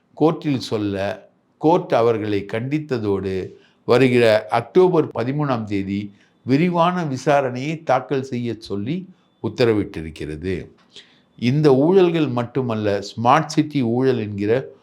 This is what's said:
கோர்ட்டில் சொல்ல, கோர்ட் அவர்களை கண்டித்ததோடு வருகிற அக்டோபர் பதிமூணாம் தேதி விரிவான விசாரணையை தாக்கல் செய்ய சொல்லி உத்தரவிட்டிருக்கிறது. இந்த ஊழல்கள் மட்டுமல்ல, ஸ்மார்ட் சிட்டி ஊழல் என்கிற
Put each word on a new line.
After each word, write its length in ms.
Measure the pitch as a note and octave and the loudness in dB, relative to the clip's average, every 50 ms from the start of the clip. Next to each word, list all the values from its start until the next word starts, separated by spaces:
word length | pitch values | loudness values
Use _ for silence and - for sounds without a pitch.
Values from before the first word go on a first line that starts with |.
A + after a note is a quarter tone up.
| _ _ _ - | _ _ _ 0
கோர்ட்டில் 380 | D3 D#3+ E3 E3 - D3+ C#3 A#2 | 2 2 2 0 -4 -4 -4 -4
சொல்ல, 680 | - - A#2+ G#2+ G#2 G2+ G2 F#2+ G2 G2+ - - - _ _ _ _ _ _ - | -4 -4 -4 -4 -2 -2 -4 -4 -4 -4 -6 -8 -12 _ _ _ _ _ _ -2
கோர்ட் 340 | - D#3 E3+ F3+ F3 - D3 | 2 2 2 2 2 0 0
அவர்களை 540 | A#2+ A2+ A#2+ A2+ G#2+ G#2+ G#2+ G#2 G2 G2 - - | 2 2 2 2 0 -2 -2 -2 -4 -4 -4 -6
கண்டித்ததோடு 960 | A2 A#2+ C3+ D3 D#3 D3+ D3+ C3 A#2 G#2 G#2 G2 F#2+ F#2 G2 F#2+ F#2 F2+ - - - _ _ _ _ - | -6 -6 -4 -6 -6 -4 -4 -6 -4 -2 -2 -2 -2 -2 -4 -6 -6 -8 -8 -12 -20 _ _ _ _ 0
வருகிற 640 | - A#2 B2+ C3+ B2+ A#2+ B2 A#2 A2 G#2+ G#2+ - - | 2 4 6 6 6 6 6 6 6 4 4 2 0
அக்டோபர் 580 | A#2 A#2 A#2+ - - F#3 F#3 F3 E3 D#3+ D3 - | -2 -2 -2 2 4 4 4 6 4 2 0 0
பதிமூணாம் 560 | - - A#2 B2+ C#3 D3 D3+ C#3 B2+ A2+ A2 | -2 -6 -4 -4 -2 -4 -2 -2 -2 -4 -4
தேதி 480 | G2+ G#2 G2 G2 F#2+ G2 G2+ G#2+ G#2 - _ _ _ _ _ - | -4 -4 -4 -2 -2 -4 -4 -6 -8 -14 _ _ _ _ _ -4
விரிவான 640 | A2+ C3 C#3+ E3+ F3+ F3 E3+ E3 F3 F3+ F3+ E3+ | 0 2 2 2 2 2 2 0 0 0 -2 -4
விசாரணையை 760 | D3 C3 B2+ - D#3+ C#3+ C#3+ C3+ B2+ B2 B2 C3+ D3+ D#3+ D3+ - | -4 -6 -4 0 2 2 2 2 0 -4 -6 -6 -6 -8 -8 -2
தாக்கல் 400 | - C3 C3 C3 - D3 C3+ B2 | -2 -2 -2 -2 -2 -4 -4 -4
செய்ய 320 | C3 B2+ A#2+ A#2+ A#2+ A2 - | -4 -6 -6 -6 -6 -8 -8
சொல்லி 480 | - - G2+ G2+ G2+ B2 E3 F#3+ F#3 - - _ _ _ _ _ - | -10 -10 -8 -8 -6 -6 -6 -8 -8 -12 -20 _ _ _ _ _ -10
உத்தரவிட்டிருக்கிறது. 1300 | A2 G2+ - B2 A#2 A2 G#2 G2 - - E2+ D#2 D#2 D2+ - D#2 D2 D#2 D2+ E2+ F#2+ F#2 D#2 - - _ _ _ _ _ - - _ _ _ _ _ _ - | -8 0 2 2 4 4 2 0 -4 -6 -10 -10 -10 -12 -12 -10 -10 -10 -8 -6 -6 -6 -6 -8 -14 _ _ _ _ _ -20 -20 _ _ _ _ _ _ -4
இந்த 320 | A2 A#2+ C3 D3+ D3+ D3 C3 | -2 0 0 4 4 4 4
ஊழல்கள் 560 | C3+ C#3+ E3 F#3+ G3 F3+ F3 E3+ E3 D3+ C3 | 6 4 4 6 6 6 4 4 0 0 0
மட்டுமல்ல, 720 | B2 A#2+ A#2+ A#2 - C#3 C3 A#2+ A2 G#2+ G#2+ G#2 G2+ G2 | -2 -4 -4 -4 -4 -4 -4 -2 -4 -2 0 0 0 -2
ஸ்மார்ட் 460 | G2 - - A2+ A2+ B2 C#3 D#3+ D#3 | -4 -6 -8 -2 2 4 4 4 2
சிட்டி 360 | D#3 - D#3+ D3+ D3+ - C#3+ B2 | 0 0 -2 -2 0 0 -2 -2
ஊழல் 360 | A2+ A#2 B2 C3 C3 C3 A#2 | 0 0 0 2 2 0 0
என்கிற 480 | G#2+ G#2 G#2 G2 G2+ G#2 A2+ C3+ C#3 - - _ | -2 -6 -6 -4 0 0 0 0 -2 -6 -16 _